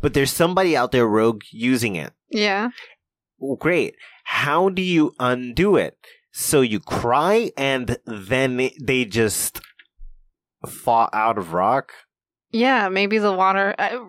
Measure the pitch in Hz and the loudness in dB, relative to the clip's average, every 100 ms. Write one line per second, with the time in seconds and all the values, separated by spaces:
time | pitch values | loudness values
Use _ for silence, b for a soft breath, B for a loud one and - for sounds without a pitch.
0 | 147 143 139 - 170 180 185 147 123 127 | -2 0 0 2 0 2 2 2 2 2
1 | 117 104 113 110 - 113 117 131 113 90 | 2 4 2 0 -8 -4 0 0 0 -4
2 | 73 - _ 214 208 196 233 B B B | -8 -14 _ -4 -2 -2 -4 B B B
3 | _ _ _ _ 131 131 151 175 101 - | _ _ _ _ -6 -4 0 0 0 -6
4 | B B - - 139 151 190 185 185 170 | B B -8 -4 0 2 2 0 0 2
5 | 147 - 123 127 123 117 196 175 82 - | 2 0 -2 -2 -4 0 2 4 2 -6
6 | b b b - - 151 127 107 - - | b b b -8 0 2 2 0 -4 -4
7 | 120 127 165 220 226 - 139 135 123 120 | 0 2 4 2 0 -2 -2 -2 -4 -6
8 | - 110 95 127 135 123 131 - 131 131 | -8 -14 -4 0 0 0 -4 -4 -2 -2
9 | 117 107 110 - - - - - _ _ | 0 0 0 0 -6 -8 -16 -20 _ _
10 | - - _ _ _ _ - - - 117 | -20 -20 _ _ _ _ -16 -6 0 2
11 | 113 107 110 107 87 85 95 131 - - | 2 0 0 -2 -4 0 0 0 -4 -16
12 | _ _ _ _ _ 226 247 254 196 190 | _ _ _ _ _ -2 0 2 0 0
13 | 202 220 208 185 190 196 196 - 202 247 | 0 2 2 2 2 2 0 -2 -4 -4